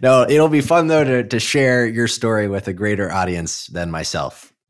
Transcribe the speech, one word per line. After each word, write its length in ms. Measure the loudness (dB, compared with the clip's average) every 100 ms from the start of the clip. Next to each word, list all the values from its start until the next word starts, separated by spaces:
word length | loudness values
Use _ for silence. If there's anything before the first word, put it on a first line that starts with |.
No, 260 | 4 4 4
it'll 200 | 4 4
be 120 | 2
fun 260 | 2 2 2
though 160 | 2
to, 200 | 2 0
to 160 | -2 -4
share 460 | -2 0 2 2 0
your 220 | -2 -2
story 400 | -2 -2 0 -2
with 200 | -4 -6
a 60 |
greater 380 | -4 -4 -2 -2
audience 560 | -2 -2 -4 -6 -10 -10
than 220 | -8 -6
myself. 640 | -6 -6 -6 -8 -10 -20 _ _